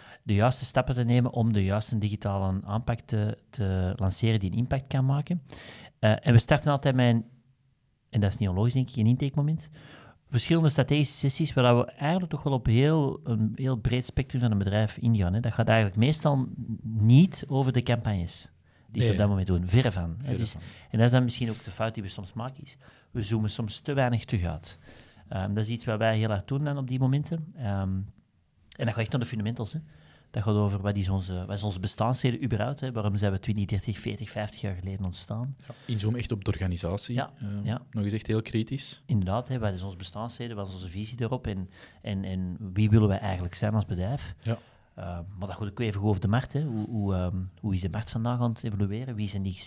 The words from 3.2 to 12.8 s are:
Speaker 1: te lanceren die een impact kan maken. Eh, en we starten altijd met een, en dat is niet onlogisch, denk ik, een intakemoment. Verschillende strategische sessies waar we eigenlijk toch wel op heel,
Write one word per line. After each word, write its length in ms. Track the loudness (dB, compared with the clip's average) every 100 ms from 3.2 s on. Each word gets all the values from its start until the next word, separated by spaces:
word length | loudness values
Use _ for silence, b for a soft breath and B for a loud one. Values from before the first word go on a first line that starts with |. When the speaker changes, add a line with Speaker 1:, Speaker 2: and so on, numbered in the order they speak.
| -2 -4 _
Speaker 1:
te 440 | -4 0 2 0 0
lanceren 440 | 0 2 2 2
die 120 | 0
een 60 | -2
impact 300 | 0 -2 -2
kan 180 | 0 2
maken. 360 | 0 -2 -4 -6 B B B B _
Eh, 120 | 2 4 6
en 60 |
we 60 | 6
starten 320 | 8 4 4
altijd 240 | 2 2 4
met 180 | 4 4
een, 100 | 0 -12 _ _ _ _ _ _ _
en 100 | 0
dat 120 | 2
is 60 | 2
niet 120 | 0
onlogisch, 240 | 2 2
denk 160 | 2 0
ik, 60 | 2
een 100 | 4
intakemoment. 640 | 4 2 0 0 -2 -6 B B B B B _
Verschillende 400 | -2 2 4 4
strategische 440 | 4 2 2 2 0
sessies 360 | -2 0 0
waar 240 | 4 6 6
we 80 | 2
eigenlijk 460 | -2 -2 0 -2
toch 120 | -4
wel 100 | 0
op 120 | 0 4
heel, 540 | 4